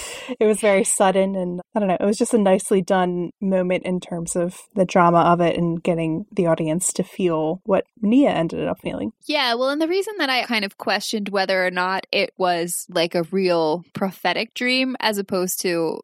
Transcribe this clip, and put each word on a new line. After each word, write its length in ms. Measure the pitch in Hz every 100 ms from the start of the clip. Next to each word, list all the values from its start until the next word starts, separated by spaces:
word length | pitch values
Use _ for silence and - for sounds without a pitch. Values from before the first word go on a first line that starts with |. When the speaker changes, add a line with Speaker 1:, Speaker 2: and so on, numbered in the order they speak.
| - - - 247
Speaker 1:
It 40 | 214
was 140 | 208
very 240 | 214 196
sudden, 500 | 226 - 190 190 196 190
and 240 | 180 180 -
I 40 | 220
don't 100 | 196
know, 80 | 175
it 60 |
was 140 | 202 220
just 160 | 233
a 40 | 233
nicely 440 | 196 190 - 196
done 480 | 170 190 180 175 175 -
moment 440 | 196 190 180 180 -
in 120 | 180
terms 380 | - 175 170 180
of 220 | 175 - -
the 100 | 202
drama 360 | 180 196 170 170
of 200 | 165 170
it 160 | 170 -
and 260 | 170 170
getting 440 | - 165 160 165 208
the 140 | 202 165
audience 460 | 165 156 170 -
to 80 | -
feel 560 | 180 - 180 160 156 185
what 200 | 220 190 - -
Nia 280 | 208 254 254
ended 360 | 165 165 165 156
up 120 | -
feeling. 300 | 175 - 208 - -
Speaker 2:
Yeah, 280 | 294 254
well, 160 | 233 262
and 100 | 294
the 80 | 320
reason 260 | 381 415 403
that 100 | 277
I 160 | 254
kind 200 | 233 220 202
of 100 | -
questioned 540 | 233 202 - 220 202
whether 340 | 196 190 185 180
or 40 |
not 360 | 180 185 190 -
it 200 | 202 190 -
was, 480 | 185 170 175 - -
like, 240 | 175 165
a 80 | 175 165
real 540 | 190 185 170 160 170 -
prophetic 580 | - 190 - 185 170 233
dream 420 | - 247 254 262 247
as 160 | 220 202
opposed 420 | 196 190 185 -
to 380 | 190 170 160 -